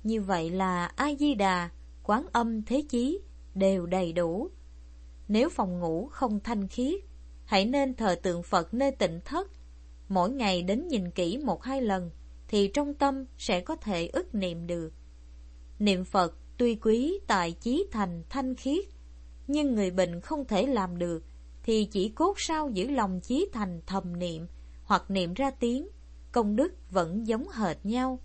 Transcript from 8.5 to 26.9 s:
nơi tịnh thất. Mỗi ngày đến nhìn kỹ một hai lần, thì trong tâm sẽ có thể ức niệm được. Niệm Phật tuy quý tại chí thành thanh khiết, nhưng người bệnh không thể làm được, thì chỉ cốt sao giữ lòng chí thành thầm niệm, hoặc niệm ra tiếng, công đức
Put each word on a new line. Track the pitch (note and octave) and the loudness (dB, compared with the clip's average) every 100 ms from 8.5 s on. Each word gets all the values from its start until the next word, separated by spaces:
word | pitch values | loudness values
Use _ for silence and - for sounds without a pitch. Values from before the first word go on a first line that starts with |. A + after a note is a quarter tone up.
| F#3+ E3+ | 2 2
nơi | A#3 C#4 | 0 0
tịnh | C4+ F#3 E3 - | 2 0 0 -4
thất. | D#4 G4 - - - - - - | -4 -4 -10 -20 -20 -20 -20 -2
Mỗi | F#3+ F3+ | 2 2
ngày | C#4 G#3+ F3+ | 2 2 2
đến | F3+ A3 F4 | 2 0 0
nhìn | B3 F3 | -2 0
kỹ | F3+ E3+ A#3 | 0 0 0
một | C#4 - | -2 -2
hai | B3+ C4+ | -2 0
lần, | A3+ F#3+ E3+ - - - - | 2 0 -2 -10 -18 -18 0
thì | G#3 G3 | 2 4
trong | D4 C#4+ | 2 0
tâm | C#4+ C#4 C4+ C4 - | 2 2 2 -6 -6
sẽ | - F3+ | 0 0
có | F#3 D#4+ | 0 -6
thể | G#3 F3 E3+ | -2 -2 0
ức | D#4 F4+ G#3 | -2 -2 -2
niệm | F#3 E3+ E3+ | -2 -4 -4
được. | E3+ D#3+ - - - - - - - - - | -4 -4 -12 -20 -20 -20 -18 -18 -18 -18 2
Niệm | G#3 F#3 F#3 | 4 4 2
Phật | G3 E3+ - - - | 2 2 -2 -18 0
tuy | A#3+ A3 | 2 4
quý | A3 A3+ C#4+ G4 - | 4 4 2 -2 0
tại | G3+ E3+ | 2 2
chí | E3+ A#3 C#4+ G4 | -2 -2 0 0
thành | A3 F#3+ E3+ E3 | 0 -2 -2 -4
thanh | C#4 C4 B3+ | -2 -2 -2
khiết, | C4+ D#4+ G4+ - - - - - - | 0 0 -2 -12 -18 -18 -18 -14 -2
nhưng | D4 C#4+ A3 | 2 4 4
người | F#3+ | 4
bệnh | F3+ F3+ E3+ | 4 2 0
không | - D4+ C4 | -4 -4 2
thể | G3+ C4 | 2 4
làm | A#3+ F3+ F3 | 2 0 -2
được, | F3 E3 - - - - | -2 -2 -6 -18 -18 -6
thì | - A3 G#3+ | 2 2 2
chỉ | G3+ G#3 | 2 0
cốt | - E4+ G4+ | 2 2 2
sao | - D#4 D4 | -2 0 0
giữ | G3 A#3 | 0 0
lòng | C#4 G3+ F#3 | 2 2 -2
chí | - B3+ G4 | 0 0 0
thành | A#3 G3 E3+ - | -2 -4 -4 -4
thầm | G3 F#3 F3 | -4 -2 -4
niệm, | F3+ D#3+ E3+ - - - | -4 -4 -10 -12 -16 -16
hoặc | - G3+ - | 2 2 4
niệm | F#3+ F3 | 0 0
ra | F#3 C4+ | 0 0
tiếng, | C4 A#3 B3+ F#4+ - - - - | 2 0 0 -4 -14 -18 -18 -2
công | A#3+ G#3 G#3+ | 0 2 4
đức | E4+ - - | 2 0 -2